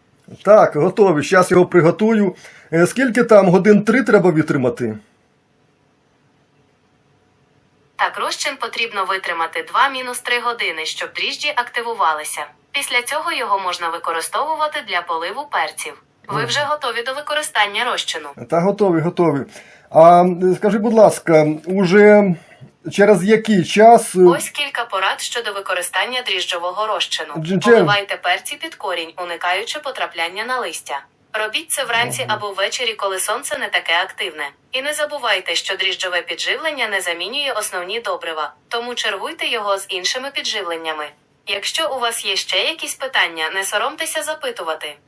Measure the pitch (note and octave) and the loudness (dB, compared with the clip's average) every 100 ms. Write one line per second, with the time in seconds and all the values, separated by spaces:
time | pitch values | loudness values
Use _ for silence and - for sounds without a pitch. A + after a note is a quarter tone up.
0 | _ _ - - - G#3 E3 D3+ F3 F#3 | _ _ -20 -6 6 8 8 4 0 4
1 | G3 D3+ C#3+ F#3 F3+ F3+ F3+ F3+ D#3 E3+ | 4 4 2 2 6 4 6 6 4 4
2 | G#3+ A3+ G3+ F#3 - - - E3 E3+ A#3 | 2 4 2 -2 -14 -20 -4 2 2 2
3 | C4 A3 A#3 G#3+ F#3+ F#3 F#3+ G#3 G#3 A#3 | 0 2 6 8 8 6 6 6 6 2
4 | C4 A3 F3 D#3 D3+ C#3+ B2 A#2+ A#2+ G#2+ | 4 4 6 2 2 0 0 -2 -6 -8
5 | - _ _ _ _ _ _ _ _ _ | -14 _ _ _ _ _ _ _ _ _
6 | _ _ _ _ _ _ _ _ _ _ | _ _ _ _ _ _ _ _ _ _
7 | _ _ _ _ _ _ _ _ _ - | _ _ _ _ _ _ _ _ _ -4
8 | G3+ G#3 C4+ D#4+ D4+ C#4 A#3 - A#3 G#3 | -4 -2 -6 -4 -6 -6 -8 -6 -6 -4
9 | F#3+ F#3+ F#3 F3 E3 E3 D#3+ G#3+ C4+ C4 | -2 -4 -4 -4 -4 -6 -4 0 0 -2
10 | B3+ B3 - A#3+ A#3+ A#3 G3+ D#3+ D#3 - | -8 -8 -4 -2 -2 -4 -6 -6 -8 -8
11 | - - A3 C#4 D4 C4 C#4 B3+ A#3+ A3+ | -10 -6 -8 -4 -4 -4 -4 -6 -6 -2
12 | F3 D3+ D3+ - D3+ _ _ C#4 C4+ B3 | 0 -2 -6 -10 -12 _ _ -8 -4 -2
13 | A#3+ C#4+ E4 D#4 A3+ G3 F#3 F3+ F3 E3+ | -2 -4 -4 -4 -2 -2 -2 -4 -6 -6
14 | F3 E3 D#3+ G#3 C#4+ D#4 D4+ D4+ A3+ F#3 | -6 -6 -4 -4 -2 -2 -2 -4 -4 -6
15 | - D#3+ F3 A3 D4 F#3+ D#3+ - D#3 - | -4 -4 -4 -8 -6 -4 -4 -6 -12 -14
16 | _ _ - G#3 A#3 C#4 C#4+ D4+ C4+ A#3 | _ _ -8 -6 -4 -2 -2 -4 -4 -6
17 | A#3 C4+ D4 D4+ D4+ A#3 G3+ G3+ A#3+ G3+ | -6 -8 -4 -4 -2 0 0 0 -4 -4
18 | - E3 D3+ C#3 A#2+ D#3+ F#3 G3+ G3+ E3 | -6 -8 -12 -16 -2 0 2 2 2 2
19 | D#3 E3+ E3+ C#3 B2 - - - _ D3 | 0 2 2 2 -4 -12 -20 -20 _ 8
20 | E3 F3 F3+ F3 F#3 F3 G#3 G#3+ A3 A3 | 10 10 6 2 2 2 2 0 2 6
21 | G3 D#3 - D#3+ D3+ D#3 - F#3+ F3+ G3+ | 6 6 4 4 4 0 -2 0 4 6
22 | G#3 G#3 G3+ E3 - - - _ E3 D3 | 8 8 6 0 -8 -20 -20 _ -8 2
23 | G3+ G3 F#3 A3 A3 G3+ D#3 G3+ A3 A#3 | 6 6 6 4 4 2 2 6 8 8
24 | - F3+ F3+ F3 - - C#4 B3 A#3+ G3 | 6 6 6 6 0 -6 -6 -6 -4 -2
25 | F#3+ C4+ - A#3+ A3+ G3 G3 F#3 F3 F#3 | -2 -2 -6 -6 -6 -8 -6 -4 -4 -4
26 | G#3+ B3+ A#3+ F#3+ - F3+ F3+ F#3 G#3+ F#3+ | -4 -4 -4 -4 -4 -4 -6 -4 -4 -4
27 | F3 - D#3 E3 D#3+ F#3+ A#3 A#3 E3 G3+ | -4 -6 -8 -8 -4 0 6 6 6 2
28 | G3 F#3 F3 F#3+ - D4 D#4+ - G3+ F3 | -2 -6 -2 -2 -4 -12 -12 -10 -8 -6
29 | E3 E3+ F3+ E3+ F3+ F#3 A#3 G3+ F#3+ D#3+ | -8 -10 -10 -6 -4 -4 -4 -8 -10 -8
30 | E3+ E3+ E3 F#3 A#3 B3+ G3 D#3+ - C#3 | -8 -6 -8 -6 -6 -6 -6 -10 -10 -12
31 | - _ _ G#3+ G#3+ C4+ D#4+ - B3+ A#3 | -12 _ _ -6 -4 -6 -6 -6 -2 -2
32 | A#3 - A#3+ G#3+ G#3 F#3+ G3+ A#3 A#3+ G#3+ | -2 -4 -4 -6 -6 -4 -4 -4 -6 -4
33 | G3+ F#3+ F#3+ G#3+ - C#4 A3+ C#3+ - E3+ | -4 -4 -4 -4 -6 -8 -4 -4 0 -2
34 | F#3 - F#3+ D#3 D3 - _ B3+ C#4 D4 | -2 -6 -10 -8 -12 -14 _ -8 -6 -4
35 | D4+ C#4+ A#3+ G3 F#3+ E3+ - F#3+ F#3+ F3+ | -6 -4 -2 -2 -2 -6 -4 -4 -4 -4
36 | F#3+ F3 E3 E3+ F3 A3 D#4+ D4 A3+ G3 | -4 -4 -6 -8 -6 -4 -4 -4 -4 -4
37 | F#3 E3+ F3 C4+ C#4+ A#3 - F#3 F3 F#3+ | -4 -6 -8 -6 -6 -6 -6 -8 -8 -8
38 | G3+ F3 F3 D#3 D3 - _ A#3 A#3+ A#3+ | -6 -6 -6 -8 -8 -10 _ -8 -6 -6
39 | A3+ G3 B3 D#4+ D#4 A#3+ G3+ G3 - F#3+ | -6 -6 -8 -8 -6 -4 -2 -4 -4 -6
40 | F#3 C4 C4+ D4 C#4+ G#3+ F3 E3 D#3+ D3+ | -4 -6 -6 -8 -6 -6 -6 -6 -6 -8
41 | D3 - _ _ - G3+ - D#4 D#4+ C4 | -10 -14 _ _ -8 -6 -6 -4 -4 -2
42 | A#3 A3+ G#3 G3 - F#3 A#3+ D#4+ D4 - | -4 -4 -4 -4 -4 -2 -2 -4 -10 -8
43 | C4+ A3 F3+ E3 D#3 F#3+ G3 G#3 A#3+ D#4 | -4 -2 -2 -2 -4 -4 -4 -4 -4 -4
44 | D#4+ D#4+ D4+ D#4 C4+ - E3+ D#3 D3+ D3 | -6 -6 -6 -6 -8 -6 -6 -6 -8 -14